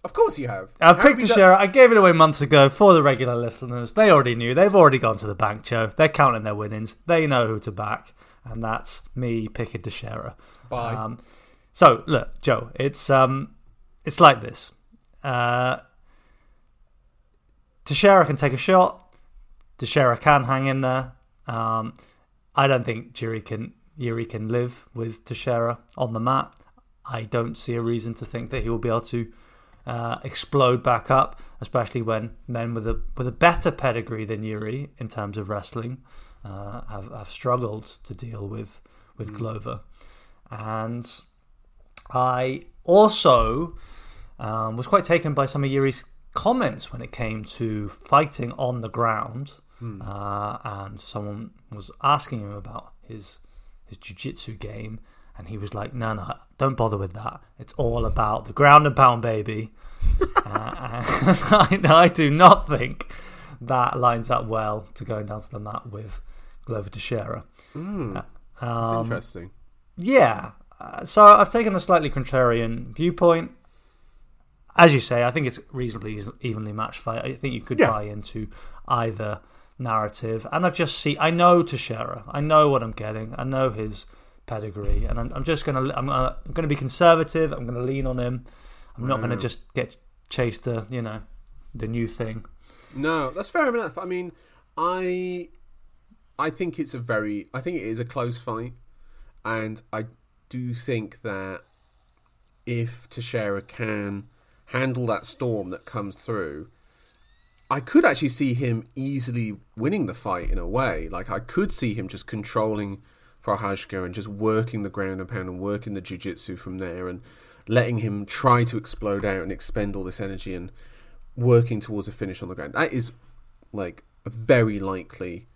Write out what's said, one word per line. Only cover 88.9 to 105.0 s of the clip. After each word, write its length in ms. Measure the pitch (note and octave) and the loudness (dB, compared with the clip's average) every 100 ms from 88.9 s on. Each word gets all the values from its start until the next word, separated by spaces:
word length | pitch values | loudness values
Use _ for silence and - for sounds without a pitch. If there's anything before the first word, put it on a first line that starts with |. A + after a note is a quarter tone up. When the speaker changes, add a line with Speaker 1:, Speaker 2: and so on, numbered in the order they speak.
| - | -10
Speaker 2:
I'm 100 | B2+ | -4
not 140 | B2+ | -4
gonna 120 | A2+ A#2 | -2 -4
Speaker 1:
Wow. 40 | |
Speaker 2:
just 320 | A#2+ - - | -6 -8 -8
get 220 | - A#2+ - _ _ _ | -8 -8 -12 _ _ _
chased 360 | - A#2+ - | -4 -4 -4
the, 220 | B2+ A2+ G#2 | -6 -8 -6
you 100 | B2 | -8
know, 220 | A2+ A2 - - - - - | -8 -10 -16 -20 -20 -20 -18
the 120 | A#2 A2 | -10 -6
new 200 | A#2 A2+ | -4 -6
thing. 360 | - A2+ A2 - - - - - | -6 -8 -8 -16 -20 -20 -20 -16
Speaker 1:
No, 360 | C3 D3+ D#3+ C3+ | -6 -2 -2 -4
that's 180 | D#3 G3+ | -6 -4
fair 200 | F4 C#4+ | -2 0
enough. 220 | A#3 F3+ - | -2 -6 -8
I 80 | |
mean, 280 | F#3 F3+ F3+ _ _ _ _ - | -8 -8 -8 _ _ _ _ -4
I, 720 | E3+ F#3 F#3 F3+ F3+ F3+ F3 - - - - _ _ - _ - | -2 -2 -4 -4 -6 -10 -12 -20 -20 -20 -20 _ _ -20 _ -6
I 120 | D#3 | -6
think 280 | D#3 F3 - | -4 -8 -6
it's 140 | C#3+ | -8
a 40 | B2+ | -8
very, 500 | A#2+ A2 G#2+ G#2 - | -4 -4 -2 -6 -8
I 60 | B2+ | -10
think 160 | C3 E3+ | -6 -6
it 60 | G#2+ | -6
is 140 | A2+ | -8
a 40 | |
close 340 | A#2+ C3+ B2 A#2+ | -8 -6 -6 -6
fight, 340 | - A2 A#2+ B2 - - - - - - | -8 -8 -10 -14 -20 -20 -20 -20 -20 -14
and 360 | G#2+ A2+ A2 A2 _ | -8 -6 -6 -10 _
I 140 | A2 A#2 _ _ _ _ | -10 -10 _ _ _ _
do 260 | B2+ B2 | -10 -8
think 480 | A#2+ - A#2 G#2+ - | -8 -4 -6 -6 -12
that 380 | A2+ G2 F#2+ F#2 _ _ _ _ _ _ _ _ _ _ - | -10 -8 -10 -12 _ _ _ _ _ _ _ _ _ _ -8
if 420 | A#2+ A#2 - - | -6 -6 -10 -14
Teixeira 540 | - A#2 A#2+ G#2 G2 | -12 -6 -4 -4 -6
can 640 | - - A2 G#2+ G2+ G2+ A#2 _ _ _ _ | -8 -8 -6 -4 -6 -8 -12 _ _ _ _
handle 400 | B2 C3 B2 | -4 -2 -2